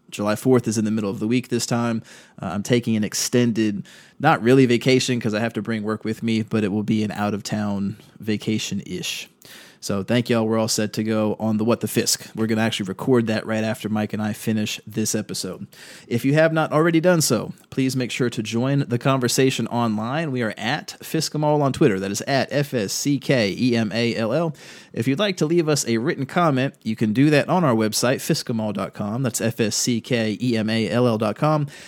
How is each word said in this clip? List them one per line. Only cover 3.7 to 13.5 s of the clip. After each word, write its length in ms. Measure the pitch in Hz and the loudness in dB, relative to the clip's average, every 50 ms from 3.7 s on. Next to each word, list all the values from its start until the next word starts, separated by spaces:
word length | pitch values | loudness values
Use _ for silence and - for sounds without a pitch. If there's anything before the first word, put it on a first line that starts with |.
| 104 95 - - - - - - _ - | -2 -6 -10 -14 -18 -20 -20 -20 _ 0
not 240 | 131 151 156 85 107 | 2 2 2 4 4
really 240 | 120 131 135 131 | 4 6 6 6
vacation 520 | 117 120 113 - 131 131 127 - - 123 117 | 6 4 2 4 4 4 4 2 0 -2 -2
'cause 140 | 107 113 107 | -2 -2 -2
I 60 | 104 | -2
have 140 | 117 117 - | -2 -2 -4
to 80 | 110 101 | -4 -4
bring 180 | 110 113 107 | -4 -4 -4
work 240 | 104 107 107 107 - | -4 -4 -4 -4 -4
with 160 | 110 110 - | -6 -4 -2
me, 220 | 117 113 113 110 110 | -2 0 0 0 0
but 200 | - - 110 107 | 0 0 0 0
it 80 | 95 | 0
will 120 | 98 107 104 | 0 -2 0
be 200 | 113 113 107 107 | 0 0 0 0
an 60 | 104 | -2
out-of-town 880 | - 98 104 104 101 98 - - 110 107 104 104 101 98 101 98 107 - - - - - | -2 -2 -2 -2 -2 -4 -4 -4 -4 -4 -2 -2 -4 -4 -4 -4 -6 -8 -14 -20 -20 -8
vacation-ish. 1080 | 104 110 104 104 - 113 107 107 - - 101 101 - - 90 87 - - - - - - _ _ - - - - - - - _ | -4 -4 -4 -2 -2 -2 -2 -2 -2 -4 -6 -6 -6 -8 -8 -8 -6 -8 -8 -10 -12 -14 _ _ -20 -20 -20 -20 -20 -20 -18 _
So 220 | - - 104 98 | -6 -4 -4 -4
thank 280 | 95 - 117 123 117 - | -2 0 0 0 2 2
y'all. 180 | 120 113 110 | 0 0 0
We're 100 | 110 113 | 0 0
all 120 | 110 110 110 | 0 0 0
set 240 | - - 107 104 - | 0 -2 -2 -2 -2
to 100 | 113 107 | -4 -2
go 320 | 110 110 107 107 107 - - | 0 0 0 0 0 -2 -2
on 160 | 107 110 107 | -2 -2 0
the 80 | 107 110 | 0 2
What 160 | 117 113 - | 2 2 0
the 80 | - 104 | 0 -2
Fisk. 400 | - 120 - - - - - - - | 0 0 0 0 -2 -4 -6 -8 -4
We're 120 | 110 113 | -2 -2
gonna 140 | 110 113 110 | 0 2 2
actually 240 | 113 113 - - 104 | 2 0 0 -2 -4
record 420 | 92 95 - - 139 127 120 113 | -6 -6 -4 0 2 4 4 4
that 180 | 110 110 107 - | 2 0 -2 -2
right 200 | 107 | -2